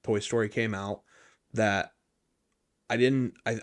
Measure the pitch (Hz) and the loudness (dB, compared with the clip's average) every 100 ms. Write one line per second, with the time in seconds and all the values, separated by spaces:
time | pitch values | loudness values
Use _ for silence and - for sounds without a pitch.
0 | - 104 - 117 104 123 110 98 101 101 | -2 -2 0 0 0 -2 -2 -4 -6 -8
1 | _ - - _ _ 113 107 98 - _ | _ -20 -20 _ _ 0 2 0 -2 _
2 | _ _ _ _ _ _ _ _ - 117 | _ _ _ _ _ _ _ _ -4 2
3 | 127 135 123 - 113 113 | 4 4 -2 -4 -6 -4